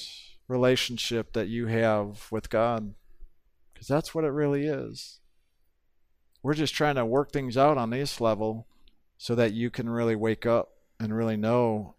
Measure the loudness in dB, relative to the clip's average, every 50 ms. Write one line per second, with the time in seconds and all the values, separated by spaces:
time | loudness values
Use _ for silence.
0 | -12 -14 -16 -18 -20 -20 -20 -20 _ -4 0 2 4 4 4 4 2 -2 -4 -4
1 | -4 -2 -2 -2 -2 -2 -2 -2 -2 -2 -2 -4 -2 0 2 2 4 4 4 2
2 | 0 -2 -6 -12 -10 -6 -6 -6 -4 0 2 2 2 2 2 -2 -4 -6 -10 -14
3 | -20 -20 -20 -20 -20 -20 -20 _ _ _ _ _ _ _ -20 -14 -4 0 0 0
4 | 0 -2 -4 -2 -2 0 0 0 0 0 0 0 0 -2 -4 -4 -6 -8 -12 -14
5 | -16 -18 -20 -20 _ _ _ _ _ _ _ _ _ _ _ _ _ _ _ _
6 | _ _ _ _ _ _ _ _ -2 -2 0 0 0 -2 0 0 0 2 2 2
7 | 2 2 2 2 0 0 -2 -4 -4 0 2 4 6 6 6 4 0 -2 -2 -2
8 | -4 -4 -4 0 0 0 2 0 -2 -4 -4 -6 -10 -16 _ _ -20 -20 -20 _
9 | _ _ _ _ -6 -2 0 2 2 2 0 -2 -4 -4 -4 -6 -6 -4 -2 0
10 | 0 0 0 0 0 0 0 0 0 2 2 2 0 -2 _ _ _ _ _ -8
11 | -6 -4 -2 0 0 0 0 0 2 2 4 4 4 2 0 -2 -4 -8 -12